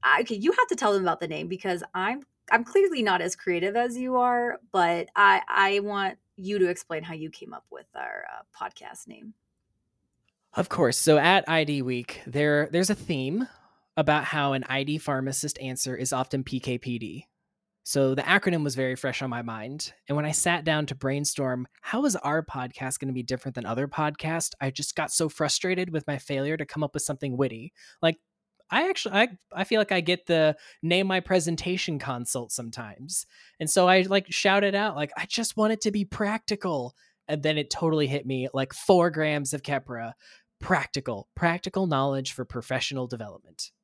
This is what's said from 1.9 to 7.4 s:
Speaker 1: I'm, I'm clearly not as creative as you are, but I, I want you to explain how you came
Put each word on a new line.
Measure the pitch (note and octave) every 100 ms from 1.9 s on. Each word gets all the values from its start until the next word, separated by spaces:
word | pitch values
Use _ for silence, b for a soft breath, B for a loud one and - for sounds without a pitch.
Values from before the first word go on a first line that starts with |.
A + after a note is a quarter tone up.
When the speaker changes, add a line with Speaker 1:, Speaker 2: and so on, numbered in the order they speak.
Speaker 1:
I'm, | F#3 F#3+ C4 - _ -
I'm | A#3
clearly | A#3 G4 G4 D4+
not | G#3+ F3+
as | E3+ -
creative | - F3 F#3 G#3+
as | B3 A#3+
you | B3+ B3+
are, | B3 A#3+ A#3+ - _
but | F#3+ F3 E3+ E3+ -
I, | G3+ F#3+ -
I | - G3 G3+
want | G3+ G3+ G3 - _ -
you | F#3+ G3+
to | F3+
explain | F3+ - D#3+
how | E3
you | D#3+ D#3
came | -